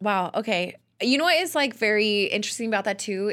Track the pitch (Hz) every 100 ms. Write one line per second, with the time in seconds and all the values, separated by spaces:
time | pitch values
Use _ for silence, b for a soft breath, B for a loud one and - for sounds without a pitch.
0 | 208 190 180 - 226 185 180 - _ -
1 | 233 277 339 330 359 302 277 - 214 208
2 | 214 208 196 214 214 - 226 208 202 196
3 | - 190 208